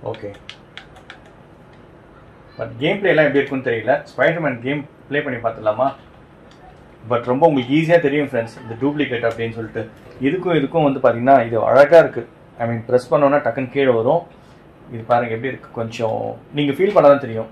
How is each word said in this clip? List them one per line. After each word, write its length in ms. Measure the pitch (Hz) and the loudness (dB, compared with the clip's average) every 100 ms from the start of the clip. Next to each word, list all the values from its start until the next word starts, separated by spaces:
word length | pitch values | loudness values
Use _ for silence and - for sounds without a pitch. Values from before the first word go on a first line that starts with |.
| 120 | -10
ஓகே, 180 | 113 104 101 - - - - - - - - - - - - - - - - - - - - - - | -10 -12 -16 -20 -20 -20 -20 -20 -20 -20 -20 -20 -20 -20 -20 -20 -20 -20 -20 -20 -20 -20 -20 -20 -14
but 120 | 113 117 | -14 -4
கேம் 160 | 147 202 | -2 0
பிளே 100 | 196 | 2
எல்லாம் 140 | 151 147 | 2 4
எப்படி 120 | 139 | 2
இருக்குன்னு 260 | 139 135 123 | -2 -4 -4
தெரியல. 220 | 113 110 143 - | -4 0 -2 -2
ஸ்பைடர்மேன் 460 | - 143 147 139 123 120 | -2 0 0 -4 -6 -6
game 140 | 147 139 - - | -6 -8 -20 -6
play 100 | 143 143 | -6 -6
பண்ணி 120 | 120 | -6
பார்த்துடலாமா? 440 | 113 113 107 120 135 - - - - - - - - - - - 113 | -6 -4 -4 -2 -2 -4 -20 -20 -20 -20 -20 -20 -20 -20 -20 -20 -4
But 120 | 117 120 | -4 -2
ரொம்ப 120 | 127 165 | 2 2
உங்களுக்கு 260 | 143 120 147 | 2 0 0
ஈஸியா 220 | 160 170 | 4 2
தெரியும் 240 | 151 147 139 | 2 -2 -2
friends, 260 | 123 113 - | -4 -6 -12
இந்த 120 | 117 113 | -14 -4
duplicate 460 | 135 147 131 120 117 | -4 -2 -4 -2 -4
அப்படின்னு 260 | 113 113 110 | -4 -8 -8
சொல்லிட்டு. 240 | 107 110 107 - - - 131 | -10 -10 -10 -14 -20 -4 -2
இதுக்கும் 300 | 180 180 160 | -2 0 0
இதுக்கும் 280 | 135 165 147 | 0 0 0
வந்து 140 | 135 | 2
பாத்தீங்கன்னா 320 | 123 113 123 135 113 | 0 2 4 4 4
இது 80 | 113 110 | -2 2
அழகா 300 | 123 143 165 | 6 8 8
இருக்கு. 180 | 143 - - - - - | 6 -2 -12 -20 -20 -8
I 40 | 117 | -4
mean, 100 | 117 113 | -4 0
press 200 | 123 - | -2 2
பண்ணோன்னா 260 | 156 139 143 123 | 2 2 2 -2
டக்குன்னு 260 | 117 131 139 | -6 -6 -2
கீழே 160 | 135 117 | 0 2
வரும். 260 | 117 165 - - - - - - - | 2 0 -2 -20 -20 -20 -20 -20 -16
இது 80 | 120 113 | -16 -2
பாருங்க 200 | 120 117 113 | -2 0 -6
எப்படி 140 | 131 | -8
இருக்கு, 180 | 127 - 120 | -10 -12 -10
கொஞ்சம் 420 | 117 117 113 110 110 113 - 143 | -10 -6 -4 -4 -8 -10 -10 -4
நீங்க 140 | 147 139 | -2 0
feel 160 | 196 185 | 2 6
பண்ணாதான் 280 | 147 139 127 | 6 6 0
தெரியும். 220 | 113 113 | -10 -10